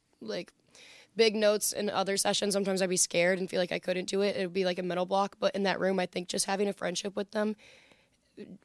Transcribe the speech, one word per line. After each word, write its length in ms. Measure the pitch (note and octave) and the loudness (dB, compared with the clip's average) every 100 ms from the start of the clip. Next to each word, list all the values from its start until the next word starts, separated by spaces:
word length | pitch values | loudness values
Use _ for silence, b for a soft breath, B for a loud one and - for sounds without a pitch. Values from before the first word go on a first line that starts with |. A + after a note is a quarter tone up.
| _ _ | _ _
like, 320 | A3 G3+ - _ _ B B B B | -10 -10 -10 _ _ B B B B
big 200 | G3 A3+ G#3+ | 2 2 6
notes 360 | G#3 G#3 - | 4 4 0
in 160 | - G#3 | -2 -2
other 260 | - F#3+ G3 | 0 0 0
sessions. 380 | G3+ G3 G#3 | 0 2 0
Sometimes 260 | G3 G3 F#3+ | 0 0 0
I'd 80 | F#3 | 2
be 80 | F3+ | 2
scared 420 | - F3 F3 F#3+ | 2 4 2 2
and 100 | F#3 | 0
feel 120 | F#3 | -2
like 100 | F3+ | -2
I 80 | F3 | -2
couldn't 280 | F#3 F#3 F3+ | -2 -4 -2
do 140 | G3 | 0
it. 120 | G3+ G3 | 0 0
It 100 | F#3 | -4
would 80 | |
be, 100 | F3+ | -2
like, 140 | F3+ F3+ | -2 -2
a 40 | |
mental 220 | F3+ F3 | -4 -2
block, 320 | F#3 G3 G3+ - | 0 0 0 0
but 160 | G3 | -2
in 100 | G3+ | 2
that 140 | F#3+ - | 0 2
room, 220 | F#3 F#3+ | 2 0
I 60 | F3+ | -2
think 200 | F#3 F3+ | -4 -4
just 180 | G3+ - | -4 -2
having 220 | G3 G3+ | 0 -2
a 40 | |
friendship 420 | G3 F3 F3 G#3 G3 | -2 -4 -4 -6 -6
with 140 | G3+ | -4
them, 220 | G#3+ G#3+ G#3+ b b b b b _ _ - G#3 F#3+ | -2 -2 -4 b b b b b _ _ -20 -18 -20